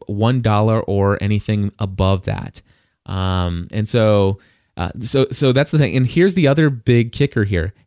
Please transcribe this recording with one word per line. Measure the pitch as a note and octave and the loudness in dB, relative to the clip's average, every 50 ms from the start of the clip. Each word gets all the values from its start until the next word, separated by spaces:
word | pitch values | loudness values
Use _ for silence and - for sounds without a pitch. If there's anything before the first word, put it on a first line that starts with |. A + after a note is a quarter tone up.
| - | -10
one | - G#2 G2+ A2 A#2 B2+ B2+ | -8 -4 0 0 0 0 0
dollar | A2+ A2+ G#2+ G#2 G#2+ A2+ A2 A2+ | 0 0 2 2 2 2 0 0
or | - - G2+ G2+ G2 G2 G2+ - | 0 -2 0 0 2 2 0 0
anything | - G2+ G#2+ G2+ - - A2 G#2 G2+ G2+ - | 0 -2 -2 -2 -2 -2 -2 -2 -2 -4 -4
above | - G#2+ F#2+ F#2+ F#2+ F#2+ F#2+ G2 F#2 - | -6 -8 -6 -2 0 0 0 0 0 -2
that. | G2+ G2+ F#2 - - - - _ _ _ _ _ _ _ _ _ | -6 -6 -6 -8 -12 -14 -18 _ _ _ _ _ _ _ _ _
Um, | - F#2 F#2+ F#2 F#2+ F#2 F#2 F2+ F2 F2 E2+ F2 - | -8 -6 -4 -2 -2 -2 -2 -2 -2 -4 -6 -8 -8
and | - G#2+ G#2+ | -6 -6 -4
so, | - - A#2+ A2 G#2+ G#2 G2+ G2 G2 F#2+ - _ _ _ _ _ _ - | -2 0 2 2 4 4 4 2 2 0 -4 _ _ _ _ _ _ -10
uh, | - F2 E2+ - - | -8 -8 -8 -8 -8
so, | A#2+ B2+ - C3+ C3 - | -6 -2 0 0 0 0
so | C3 - D3 C3 | -2 0 0 2
that's | B2 C#3 D3 - | 2 2 0 0
the | - | 2
thing. | D3+ C#3+ G2 - | 0 2 2 2
And | C3 B2+ | 0 0
here's | A#2 - E3+ F3+ G3 F3 | 0 2 2 2 2 2
the | F#3+ D#3 | 2 2
other | C3+ C#3 D#3 D#3 D3 | 2 4 4 2 0
big | C3+ A#2 - - A#2+ A#2 A#2 A#2 | 0 -2 0 2 4 4 2 0
kicker | - - C#3+ C#3 - A#2+ G#2 | -2 -2 -2 -2 0 -2 -2
here. | G2 G#2 E2+ D#2+ G2 - _ _ | 0 0 -2 -2 -4 -8 _ _